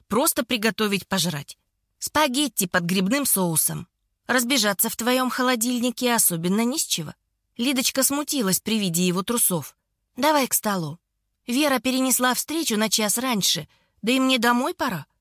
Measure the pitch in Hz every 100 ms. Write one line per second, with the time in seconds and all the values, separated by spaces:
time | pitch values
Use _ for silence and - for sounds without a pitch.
0 | _ 202 320 - 262 247 220 202 214 202
1 | - 190 165 151 - - _ _ _ _
2 | - 294 302 247 240 - 190 180 170 190
3 | 190 277 262 196 175 156 - 151 - _
4 | _ _ - 247 240 277 208 196 226 -
5 | 233 254 254 254 254 247 240 247 247 233
6 | 240 226 - 170 180 202 233 311 - -
7 | 151 - _ _ _ - 247 262 - 269
8 | 254 285 294 285 190 175 - 220 196 170
9 | 180 175 190 233 - 175 - - _ _
10 | _ - 294 302 254 - 214 190 151 160
11 | _ _ _ _ - 247 302 254 262 262
12 | 262 233 254 240 - 320 294 214 220 -
13 | 214 233 262 220 - - 151 _ _ _
14 | 214 262 262 262 233 240 285 359 285 170
15 | - _